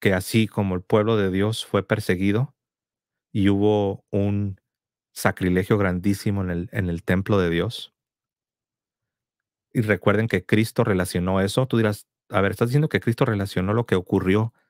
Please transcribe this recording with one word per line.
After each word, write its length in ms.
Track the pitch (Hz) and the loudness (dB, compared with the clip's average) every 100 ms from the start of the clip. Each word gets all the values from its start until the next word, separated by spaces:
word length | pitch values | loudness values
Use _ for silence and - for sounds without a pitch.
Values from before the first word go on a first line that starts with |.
que 120 | 107 | 0
así 340 | 92 - 113 107 | 0 0 0 0
como 280 | - 98 | 0 -2
el 80 | 90 | -2
pueblo 340 | - 110 107 110 | 0 0 2 2
de 140 | 95 | 2
Dios 340 | 95 104 110 | 0 0 -2
fue 220 | - 101 - | -4 -2 0
perseguido 680 | 104 - 90 98 104 139 _ _ _ _ _ _ _ _ | -2 -2 0 0 0 -2 _ _ _ _ _ _ _ _
y 160 | 110 98 | 0 2
hubo 560 | 98 104 104 101 98 - | 2 2 2 0 -6 -6
un 500 | 104 101 101 101 95 _ _ _ _ _ | -2 -2 -2 -4 -8 _ _ _ _ _
sacrilegio 680 | - 95 - 92 92 95 107 | -4 -4 0 0 0 2 2
grandísimo 640 | 95 90 98 98 113 98 | 2 0 -2 -2 -2 -4
en 80 | 92 | -4
el, 180 | 87 87 | -6 -6
en 160 | 110 90 | -4 -4
el 160 | 85 | -4
templo 340 | - 92 95 101 | -2 -2 0 0
de 120 | 87 | 0
Dios, 440 | 85 107 - - _ _ _ _ _ _ _ _ _ _ _ _ _ _ _ _ _ _ | 0 -4 -6 -16 _ _ _ _ _ _ _ _ _ _ _ _ _ _ _ _ _ _
y 100 | 131 | -2
recuerden 440 | 107 98 104 101 113 | 0 0 2 2 2
que 180 | 95 | -2
Cristo 400 | - 107 110 - | 2 0 2 0
relacionó 560 | 113 92 90 90 90 95 | 0 0 0 -2 0 0
eso. 260 | 98 - 131 | 0 0 0
Tú 100 | 117 | 2
dirás, 320 | 110 104 - _ - | 0 -2 -10 _ -6
"A 120 | 101 | -2
ver, 120 | 98 | 0
¿estás 160 | 95 120 | 0 0
diciendo 200 | 143 151 | 0 0
que 120 | 95 | 0
Cristo 240 | - 117 | 0 0
relacionó 480 | 123 104 98 92 92 | 0 0 -2 -2 0
lo 140 | 113 117 | 0 0
que 80 | |
ocurrió 580 | 92 - 98 92 104 113 - | -2 0 0 2 2 0 -6